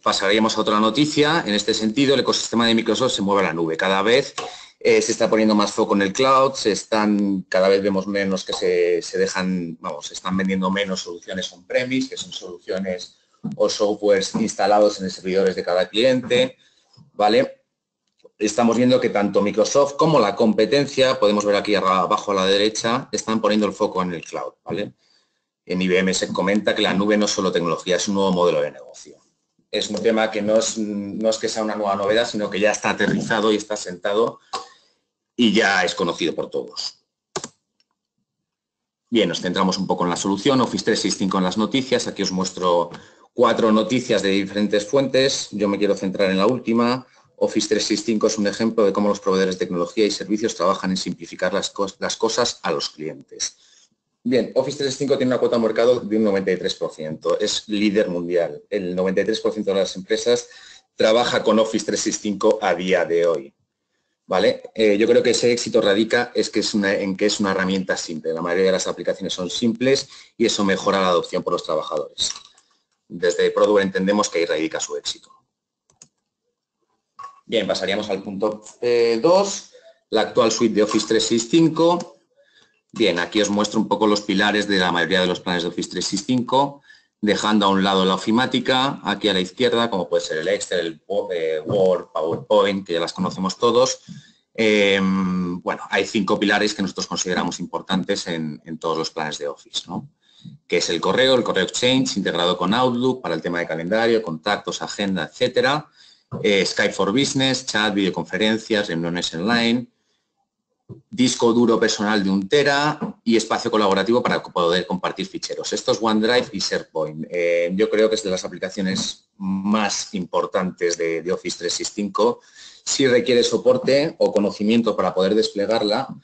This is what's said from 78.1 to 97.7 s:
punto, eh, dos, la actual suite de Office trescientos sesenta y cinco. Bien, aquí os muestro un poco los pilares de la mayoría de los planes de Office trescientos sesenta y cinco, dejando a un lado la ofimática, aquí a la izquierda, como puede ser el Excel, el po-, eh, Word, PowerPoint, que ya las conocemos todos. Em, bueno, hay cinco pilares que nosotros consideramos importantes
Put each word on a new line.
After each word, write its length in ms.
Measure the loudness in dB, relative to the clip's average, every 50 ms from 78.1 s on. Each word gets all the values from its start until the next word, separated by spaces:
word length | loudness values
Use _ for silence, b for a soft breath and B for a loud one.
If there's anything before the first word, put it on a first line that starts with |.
| -6 -6
punto, 400 | -6 -8 -6 -2 -2 -2 -4 -6 -14 -20 -12 -4
eh, 360 | -2 0 2 4 4 2 2 2
dos, 520 | 4 4 4 4 4 0 -4 -10 -12 B B B B B B B B -2
la 100 | 0 0
actual 300 | 0 0 2 2 2 2
suite 240 | 2 2 2 2 2
de 80 | 2 2
Office 240 | 2 2 0 0
trescientos 400 | 2 0 0 2 2 0 0 0
sesenta 80 | 2 4
y 140 | 4 4 4
cinco. 460 | 4 2 2 2 2 0 -4 -10 -16 _ _ _ _ b b b b b b b b b b _
Bien, 280 | -2 0 2 2 2 0
aquí 200 | -2 0 0 0
os 120 | 2 2
muestro 280 | 2 0 0 0 0 -2
un 80 | 0
poco 200 | 0 0 2 4
los 140 | 2 2 2
pilares 460 | 0 0 0 2 2 2 2 0 0
de 120 | 0 2 2
la 120 | 2 2
mayoría 300 | 2 0 0 2 2 2
de 60 | 2
los 120 | 0 -2 -4
planes 240 | -4 -4 -4 -2 -4
de 60 | -4
Office 200 | -6 -6 -8 -6
trescientos 300 | -6 -6 -6 -4 -4 -4
sesenta 120 | -2 0
y 40 | -2
cinco, 460 | 0 0 0 2 2 2 0 -4 B B B B B B B B -4
dejando 440 | 0 0 0 2 2 2 2 4 4
a 40 | 4
un 140 | 2 2 2
lado 200 | 2 2 2 2
la 100 | 2 0
ofimática, 840 | 0 0 0 0 0 0 0 -2 -2 0 0 0 0 0 -2 -4 -6 -6
aquí 240 | -6 -4 -2 0
a 60 | 0 0
la 80 | 0
izquierda, 480 | -2 -4 -2 -2 0 0 2 0 0 0
como 180 | -2 -4 -2
puede 160 | 0 -2 -2 -2
ser 140 | -2 -6
el 100 | -4 -2
Excel, 320 | -2 -2 -2 -4 -4 -4 -2
el 200 | -2 -4 -8 -10
po-, 300 | _ -6 -4 -4 -4 -4
eh, 280 | -4 -4 -4 -4 -4 -4
Word, 480 | -4 -2 0 2 4 2 2 0 -2 -6 -6
PowerPoint, 760 | -4 -2 -2 -4 -4 -2 2 2 4 4 2 0 -2 -4
que 60 | -2 -2
ya 60 | -2
las 140 | -2 -2 -4
conocemos 440 | -4 -4 -4 -4 -4 -4 -4 -2
todos. 440 | 0 0 2 4 4 2 2 0 -6 B B B B B B B B B B -4
Em, 1080 | 0 2 2 4 4 4 4 4 2 2 2 2 0 0 0 0 -2 -2 -4 -6 -6
bueno, 220 | -6 -6 -6 -6 -6 -4
hay 180 | -2 -2 -2
cinco 320 | 0 -2 -2 0 0 0 0
pilares 340 | 2 2 2 2 0 -2 -2
que 80 | -4
nosotros 240 | -6 -6 -6 -8 -8
consideramos 540 | -8 -6 -6 -4 -2 -2 -2 -2 -4 -6 -8
importantes 640 | -10 -8